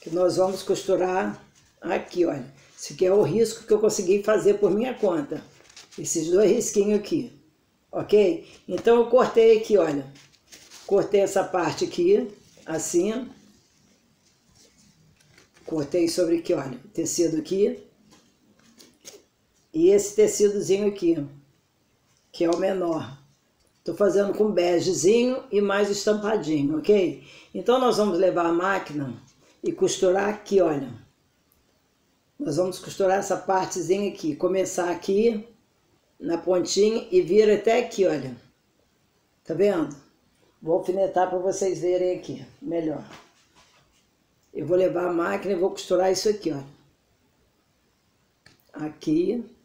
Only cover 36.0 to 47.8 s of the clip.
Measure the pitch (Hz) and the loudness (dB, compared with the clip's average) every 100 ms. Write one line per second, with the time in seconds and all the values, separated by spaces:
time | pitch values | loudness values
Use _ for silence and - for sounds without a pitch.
36 | _ _ - 170 170 185 147 196 214 226 | _ _ -6 -4 0 0 0 2 2 0
37 | - 180 160 202 214 208 226 240 233 - | 0 0 4 4 4 4 2 0 -2 0
38 | 180 151 131 120 _ _ _ _ _ _ | 0 0 -6 -14 _ _ _ _ _ _
39 | _ _ _ _ - 156 202 180 143 - | _ _ _ _ -10 0 2 2 -4 -8
40 | _ _ _ _ _ _ 160 165 - 185 | _ _ _ _ _ _ -2 -2 0 -2
41 | 190 180 185 180 185 190 196 156 175 180 | 0 0 0 0 -2 -2 -2 -2 0 0
42 | 180 180 - - 135 _ 143 165 156 139 | 0 -2 -8 -14 -14 _ -6 -4 -4 -6
43 | - - _ _ _ _ _ _ _ _ | -12 -20 _ _ _ _ _ _ _ _
44 | _ _ _ _ _ - 135 180 180 170 | _ _ _ _ _ -10 0 2 2 0
45 | 180 170 175 202 190 185 185 - - 180 | -4 -2 -2 -4 -4 -2 -2 -4 -2 2
46 | 185 185 220 208 160 143 135 - _ _ | 2 2 0 -2 -4 -6 -10 -20 _ _
47 | _ _ _ _ _ _ _ _ | _ _ _ _ _ _ _ _